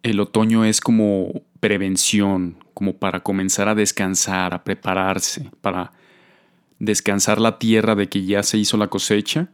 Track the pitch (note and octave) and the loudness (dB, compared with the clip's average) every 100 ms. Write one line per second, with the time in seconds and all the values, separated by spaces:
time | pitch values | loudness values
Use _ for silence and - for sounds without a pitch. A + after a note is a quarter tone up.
0 | A#2+ G2+ G2+ A2 A2 A2+ A2 G#2+ - A2+ | 0 0 0 2 2 4 2 2 2 2
1 | G#2 G2 F#2 - _ _ G#2+ G2+ G2 F#2 | 2 0 -2 -6 _ _ 0 0 0 -2
2 | - G#2 G2+ F#2+ F2 E2 - - G2 F2+ | 0 2 2 0 -2 -8 -20 -6 -4 -2
3 | G2 F#2 - G2 F#2+ - G2+ G#2+ G#2 - | -4 -2 -4 -2 -2 0 0 2 0 0
4 | F#2+ F#2+ - F#2+ F#2 F2+ - G2 - F#2 | -2 -2 -2 -2 -2 -4 -6 -6 -2 0
5 | F#2+ F#2+ - - A#2+ - G2+ F#2 F2 _ | 0 -2 -4 -6 -12 -8 -6 -4 -8 _
6 | _ _ _ _ _ _ _ _ G#2+ G2+ | _ _ _ _ _ _ _ _ -2 -2
7 | - G2+ F#2+ G#2+ A2+ - A2+ A2 G#2+ G#2 | 0 0 2 2 2 2 2 4 4 0
8 | G2 G2+ F#2 G2+ G2+ G#2+ G2+ G#2+ G#2 - | 0 -2 0 0 0 0 0 0 0 -2
9 | - G#2 G2+ D3+ F3+ | 0 0 0 -4 -4